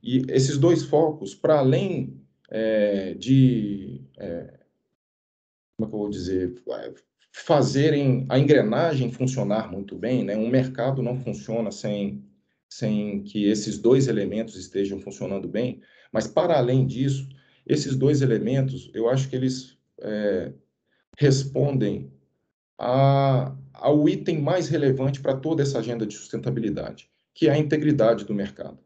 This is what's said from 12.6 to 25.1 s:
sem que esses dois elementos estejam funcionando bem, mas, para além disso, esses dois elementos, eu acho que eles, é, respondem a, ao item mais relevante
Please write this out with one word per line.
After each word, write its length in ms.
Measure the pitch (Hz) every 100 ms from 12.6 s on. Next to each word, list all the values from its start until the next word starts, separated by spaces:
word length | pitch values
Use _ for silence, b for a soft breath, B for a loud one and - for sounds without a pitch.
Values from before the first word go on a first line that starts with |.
| _
sem 540 | - 110 107 104 98
que 240 | - 107 101
esses 320 | 107 107 95
dois 300 | 113 139 131
elementos 480 | 104 98 104 113 92
estejam 440 | - 95 98 95
funcionando 480 | - - 95 98 90
bem, 320 | 95 123 - b b b
mas, 140 | - -
para 320 | - 175 156
além 280 | 123 131 -
disso, 420 | 117 139 135 - b b b
esses 320 | - - - 131
dois 240 | 143 135
elementos, 720 | 131 110 104 135 135 - -
eu 160 | 101 117
acho 220 | 135 135
que 60 | 131
eles, 420 | 131 127 - _ _ -
é, 520 | - 104 104 - - - _ _ _ _ _ -
respondem 960 | 139 131 - 131 143 135 104 - - - _ _ _ _ _ _
a, 800 | 117 131 139 139 139 123 - - -
ao 360 | - 127 151 151
item 340 | 190 - 160
mais 260 | 143 185 165
relevante 520 | 156 139 127 135